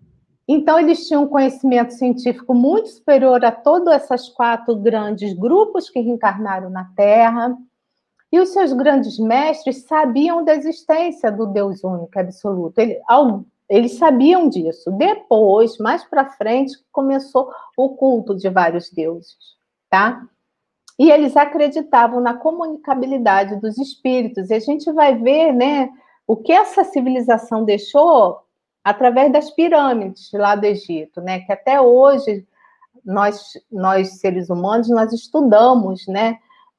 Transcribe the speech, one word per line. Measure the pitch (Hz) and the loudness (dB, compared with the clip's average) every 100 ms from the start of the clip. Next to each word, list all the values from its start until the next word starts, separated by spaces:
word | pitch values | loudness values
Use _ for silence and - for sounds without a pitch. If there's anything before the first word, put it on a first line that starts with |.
| _ _ _ _ - | _ _ _ _ -2
Então, | 294 302 320 | 0 2 2
eles | 320 330 - | 4 0 0
tinham | 294 | -2
um | 294 | 0
conhecimento | 285 269 269 269 247 240 | 0 0 0 0 0 0
científico | 240 247 247 254 247 - | -4 -4 -2 -4 -6 -2
muito | 247 269 403 440 | 0 2 0 -2
superior | - - 277 262 247 | -6 0 2 4 2
a | 240 | 2
todos | 226 294 339 339 | 0 0 2 2
esses | 294 - 247 - | 0 0 -6 -6
quatro | - 233 233 233 220 | -4 -2 -2 -4 -2
grandes | 214 220 208 208 208 | -2 -2 -4 -6 -8
grupos | 180 226 359 427 359 - | -4 0 2 0 -2 -8
que | 254 | -6
reencarnaram | 233 233 214 190 208 190 185 | -4 -2 -2 -4 -6 -8 -10
na | 185 185 | -12 -10
Terra. | - 202 220 226 233 240 247 - _ _ _ _ _ _ | 0 2 4 4 2 -4 -6 -12 _ _ _ _ _ _
E | 339 | 0
os | 370 | 0
seus | 370 339 | 0 0
grandes | 254 277 277 220 - | 0 2 0 0 -4
mestres | 220 247 302 311 269 262 | -2 0 -2 -4 -6 -8
sabiam | - 311 294 240 320 339 | -4 -2 0 0 -2 0
da | 320 | 0
existência | 302 311 320 - 311 349 - 226 | 0 -2 -6 -2 -2 -2 -4 -4
do | 208 214 | -4 -4
Deus | 202 202 190 | -4 -4 -6
único, | 185 180 170 202 | -8 -8 -8 -8
absoluto. | 180 185 208 185 165 226 | -8 -8 -8 -6 -6 -2
Ele, | 226 - - | -2 -2 0
al-, | 254 269 196 - _ - | 2 2 -2 -8 _ -2
eles | 208 240 | 0 0
sabiam | - 320 254 277 370 320 | 0 2 4 4 4 2
disso. | 185 160 - - | -2 -6 -6 -8
Depois, | 190 339 427 - 220 208 202 226 226 | -2 -2 -2 0 2 4 4 2 -2
mais | 220 226 | -6 -6
pra | - 302 269 | -4 -2 -2
frente, | - 214 240 269 - _ | -4 -4 -2 -4 -8 _
começou | - 269 269 269 262 262 - - - | -6 -4 -4 -2 -4 -4 -8 -12 -4
o | 269 262 | -4 0
culto | 269 240 214 190 | 0 0 -2 -6
de | 190 | -4
vários | 185 170 175 - | 0 0 -2 -8
deuses, | 175 160 170 175 _ _ _ _ _ - | -8 -8 -8 -14 _ _ _ _ _ -4
tá? | 190 214 240 - _ _ _ _ _ _ - | 0 0 -4 -14 _ _ _ _ _ _ 2
E | 302 | 4
eles | 302 285 285 | 6 4 2
acreditavam | 285 - 294 311 302 240 233 247 | 2 2 -2 -2 -4 0 0 0
na | 240 | -4
comunicabilidade | 247 320 339 320 302 - 262 262 269 226 196 202 202 | -4 -4 -4 -6 -8 -6 -6 -4 -2 0 0 0 -4
dos | 220 220 | -8 -8
espíritos. | 269 - 262 254 226 - 185 | -10 -8 -4 -2 -4 -6 -4
E | |
a | 226 | -4
gente | 220 294 311 | -4 -6 -4
vai | 311 294 240 | 2 2 4
ver, | 233 294 320 | 2 4 2
né, | 247 262 294 262 - _ _ - | 2 0 0 -4 -8 _ _ -4
o | 226 | -4
que | - | 2
essa | 349 415 - | 2 2 0
civilização | 370 285 254 254 240 226 226 220 | -2 0 -2 -2 0 -2 -2 -4
deixou | 220 208 - 285 339 285 185 - _ _ _ _ | -2 -2 0 2 4 6 4 0 _ _ _ _
através | 202 208 247 247 285 | -4 0 2 4 2
das | 294 302 | 2 -2
pirâmides | - 339 320 277 233 196 190 - | -2 2 2 2 -2 -6 -12 -12
lá | 208 202 | -4 0
do | 208 | 0
Egito, | 208 202 - 160 156 - | -2 -4 -6 -10 -10 -14
né? | 180 185 | -10 -10
Que | 185 | -8
até | 196 - 277 | -6 -2 2
hoje | 247 247 269 269 220 208 - _ _ _ _ 247 | 4 6 6 4 0 -8 -8 _ _ _ _ _
nós, | 202 196 208 202 - - _ | -8 -2 -2 -4 -12 -20 _
nós | 208 190 190 190 - | -6 -2 0 -2 -6
seres | 190 185 175 | -6 -4 -6
humanos, | 175 185 226 233 | -6 -2 -2 0
nós | 233 220 | 0 0
estudamos, | 226 - 311 277 208 240 247 190 185 - | -4 -6 -2 2 4 6 4 0 -6 -8
né? | 190 226 226 _ _ _ | -4 -4 -6 _ _ _